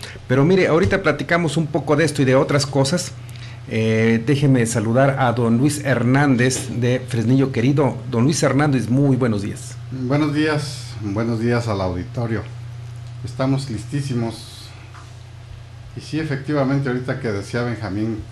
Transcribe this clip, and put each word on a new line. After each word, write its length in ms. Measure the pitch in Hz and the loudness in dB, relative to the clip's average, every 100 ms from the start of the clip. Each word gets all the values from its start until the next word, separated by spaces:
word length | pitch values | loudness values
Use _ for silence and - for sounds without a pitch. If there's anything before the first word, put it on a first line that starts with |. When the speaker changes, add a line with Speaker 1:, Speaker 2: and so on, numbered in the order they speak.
| - - - | -16 -12 0
Speaker 1:
Pero 160 | 131 | 2
mire, 240 | 156 185 139 | 4 4 4
ahorita 340 | 156 202 190 | 4 2 2
platicamos 540 | 160 143 - 170 165 160 | 0 0 0 0 0 -2
un 120 | 151 | -2
poco 280 | 160 143 147 | -2 0 2
de 80 | |
esto 200 | 160 151 | 2 2
y 20 | 131 | 4
de 100 | 131 | 4
otras 300 | 131 143 - | 4 2 2
cosas. 480 | 135 135 180 - - - - - - - | 0 2 0 -4 -12 -14 -14 -14 -14 -4
Eh, 520 | 117 110 110 113 113 113 | 0 2 4 4 4 2
déjeme 400 | 143 143 127 113 | 2 4 4 4
saludar 520 | 117 110 123 139 139 | 0 2 4 4 4
a 120 | 127 | 2
don 280 | 117 117 117 | 2 2 4
Luis 260 | 147 143 139 | 2 0 0
Hernández 800 | 117 117 135 147 120 127 127 - | 0 4 4 4 4 2 0 -4
de 280 | 120 123 127 - | -2 0 0 -2
Fresnillo 460 | 117 113 135 135 | 0 2 4 4
Querido. 420 | 131 127 147 131 110 131 | 2 2 4 2 0 -2
Don 160 | 120 131 | 2 2
Luis 180 | - | 4
Hernández, 460 | 147 127 143 131 101 | 2 4 4 2 2
muy 260 | 131 143 123 | 2 4 4
buenos 280 | 123 104 | 2 0
días. 340 | 101 - - - - | -4 -8 -12 -14 -10
Speaker 2:
Buenos 420 | 131 123 147 151 | -6 -2 0 2
días, 540 | 147 156 147 - - - - | 2 2 0 -2 -8 -10 -8
buenos 380 | 104 101 117 113 | -4 -2 0 0
días 300 | 117 120 117 | 2 2 0
al 100 | 98 | 0
auditorio. 640 | 92 87 - 123 117 107 - - - - - - - - | -2 -2 -6 -4 -2 -2 -4 -12 -14 -14 -14 -14 -14 -12
Estamos 460 | - - 135 135 - | -10 -2 0 0 -2
listísimos. 880 | 107 - 143 139 120 113 - - - - - - - - - - - - - - - - | -8 -6 -6 -2 -2 -4 -6 -14 -16 -18 -18 -18 -18 -18 -18 -18 -18 -18 -18 -18 -18 -16
Y 60 | - | -14
sí, 220 | - 151 | -6 -4
efectivamente, 680 | 156 - - 147 131 139 131 | -2 -4 -2 0 2 2 0
ahorita 320 | 123 131 - | -2 -2 -4
que 140 | 117 | -4
decía 300 | 101 98 120 | -4 -4 -4
Benjamín 560 | 120 110 90 101 110 107 - | -2 -4 -4 -2 -2 -4 -8